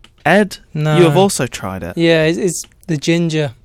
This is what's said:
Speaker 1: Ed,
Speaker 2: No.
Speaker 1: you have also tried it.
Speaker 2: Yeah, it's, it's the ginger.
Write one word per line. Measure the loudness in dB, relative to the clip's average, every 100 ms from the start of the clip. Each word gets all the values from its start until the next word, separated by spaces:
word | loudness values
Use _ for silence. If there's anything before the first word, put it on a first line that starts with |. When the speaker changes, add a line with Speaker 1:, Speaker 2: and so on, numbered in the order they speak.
| -20 _
Speaker 1:
Ed, | 2 2 2 -4 _
Speaker 2:
No. | -4 0 4
Speaker 1:
you |
have | 4 4
also | 2 0 -6
tried | -6 -10 -8
it. | -8 -2
Speaker 2:
Yeah, | 2 2
it's, | 0 0
it's | -2 -4 -12 _ -8
the | -6
ginger. | -2 0 0 -2 -4 -8